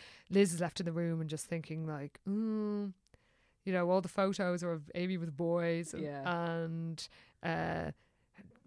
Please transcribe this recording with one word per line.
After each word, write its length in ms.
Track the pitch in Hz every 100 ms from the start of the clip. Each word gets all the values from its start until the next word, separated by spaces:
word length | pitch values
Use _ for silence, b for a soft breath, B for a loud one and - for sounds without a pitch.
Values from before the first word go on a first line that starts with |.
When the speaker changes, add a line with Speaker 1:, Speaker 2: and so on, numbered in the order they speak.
| B B -
Speaker 1:
Liz 220 | 190 196
is 60 | 165
left 200 | 170 -
in 60 | 170
the 60 |
room 280 | 165 170 165
and 100 | 156
just 160 | 151 -
thinking, 400 | 165 - 160 160
like, 320 | 147 147 - 196
"Mm," 640 | 208 220 214 208 208 202 - _ - _ _ _ _
you 80 | 190
know, 180 | 185 175
all 100 | 185
the 80 | 185
photos 540 | - 196 196 180 180
are 100 | 175
of 180 | 160 147
Amy 220 | 175 185 185
with 180 | 165 139
boys 580 | 170 175 170 170 165
and, 80 | -
Speaker 2:
Yeah. 600 | 151 143 147 170 170 165
Speaker 1:
and, 460 | 165 165 165 160 - b b _
uh, 480 | 170 165 165 165 156 - b b b b - -